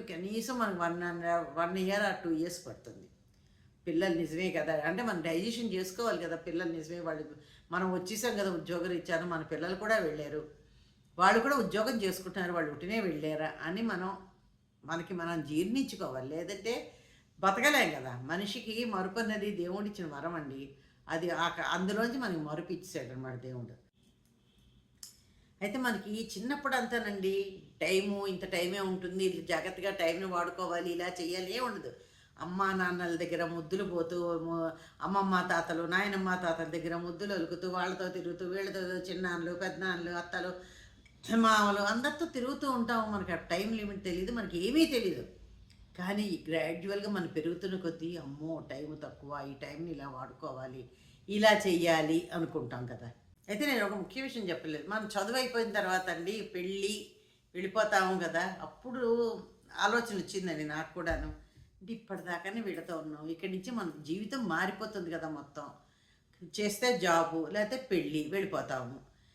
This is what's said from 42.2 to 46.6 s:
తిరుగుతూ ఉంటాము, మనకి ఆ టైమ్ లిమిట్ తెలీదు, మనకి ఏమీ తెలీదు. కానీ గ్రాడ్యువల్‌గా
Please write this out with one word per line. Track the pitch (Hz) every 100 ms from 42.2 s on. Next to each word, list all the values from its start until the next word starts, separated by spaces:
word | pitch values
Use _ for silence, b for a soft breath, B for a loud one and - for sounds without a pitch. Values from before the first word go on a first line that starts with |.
| 330
తిరుగుతూ | 262 247 277 277
ఉంటాము, | 247 233 233 214
మనకి | 202 185
ఆ | 165
టైమ్ | - 170 214 226
లిమిట్ | 202 196
తెలీదు, | 185 175 185
మనకి | 240 185 170 196
ఏమీ | 302 311
తెలీదు. | 254 196 165 180 - - - - - - -
కానీ | 180 208 208 170 151
గ్రాడ్యువల్‌గా | 160